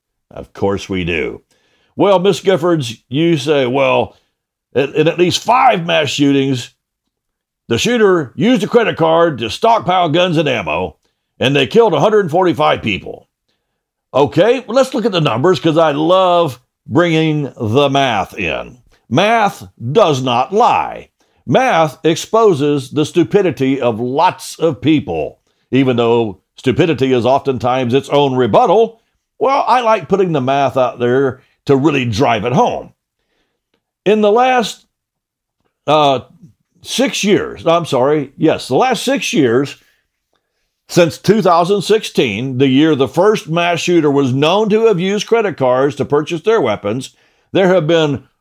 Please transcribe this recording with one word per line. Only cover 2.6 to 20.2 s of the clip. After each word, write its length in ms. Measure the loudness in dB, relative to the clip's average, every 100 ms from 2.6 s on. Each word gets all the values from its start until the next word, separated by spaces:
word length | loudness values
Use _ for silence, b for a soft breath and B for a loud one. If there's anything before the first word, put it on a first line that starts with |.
| 0 0 -4 -12 _
you 300 | -2 0 0
say, 300 | 0 0 0
well, 500 | 0 0 0 -2 b b _ _ _ _
in, 200 | -4 -2
in 140 | 0 0
at 100 | 2
least 260 | 0 0
five 420 | 0 2 4 2 0
mass 240 | -2 -2
shootings, 680 | 0 0 2 0 -4 -8 _ _ _ _ _ _ _ _ _ -6
the 100 | -2
shooter 540 | 0 2 2 2 -2 -2
used 260 | 0 0
a 60 | 2
credit 300 | 0 0 0
card 420 | 2 2 2 0
to 100 | -6
stockpile 600 | -2 0 0 0 0 0
guns 280 | 0 0 0
and 100 | -2
ammo, 500 | -4 -4 -6 -6 -10 _ _ _ -4
and 160 | -2 0
they 100 | 2
killed 280 | 2 2
a 60 | 2
hundred 220 | 2 2
and 100 | 0
forty-five 520 | 0 0 2 0 0
people. 460 | -4 -6 -8 -18 _ _ _ _ _ _ _ _ _
Okay, 460 | -2 0 2 2 0
well, 160 | -2 -2
let's 180 | 0
look 120 | -2 -2
at 60 |
the 100 | 0
numbers, 380 | -2 0 0 0
'cause 180 | 0 2
I 160 | 2
love 680 | 0 2 2 2 2 0 -6 _ _ -4
bringing 680 | 0 2 2 0 -2 -6 -6
the 300 | -2 2 2
math 480 | 2 0 -2 -4 -6
in. 400 | -6 -6 -10 -20 _ _ -4
Math 580 | -2 0 0 -2 -4 -16 -12 -2
does 300 | 2 2 2